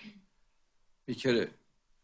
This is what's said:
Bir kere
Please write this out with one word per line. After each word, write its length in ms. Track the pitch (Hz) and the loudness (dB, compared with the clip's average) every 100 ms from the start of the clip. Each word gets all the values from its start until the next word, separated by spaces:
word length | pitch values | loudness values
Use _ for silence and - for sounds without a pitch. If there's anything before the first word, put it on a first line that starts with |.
| 214 202 - _ _ _ _ _ _ _ - | -20 -20 -20 _ _ _ _ _ _ _ -10
Bir 100 | 120 | -2
kere 340 | 127 117 87 - _ _ _ _ | 2 2 2 -6 _ _ _ _